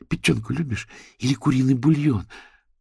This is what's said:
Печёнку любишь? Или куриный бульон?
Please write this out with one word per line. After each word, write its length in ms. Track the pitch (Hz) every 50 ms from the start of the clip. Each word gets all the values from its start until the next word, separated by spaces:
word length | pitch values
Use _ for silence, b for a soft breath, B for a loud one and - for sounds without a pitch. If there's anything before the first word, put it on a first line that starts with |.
| B -
Печёнку 460 | - - - - 131 113 110 - 127
любишь? 340 | 139 170 143 107 - - B B B B B B B
Или 140 | - 127 139
куриный 420 | 139 - 151 135 131 131 131 139
бульон? 520 | 123 117 151 160 147 147 151 127 98 82 B B B B B B B B B _ _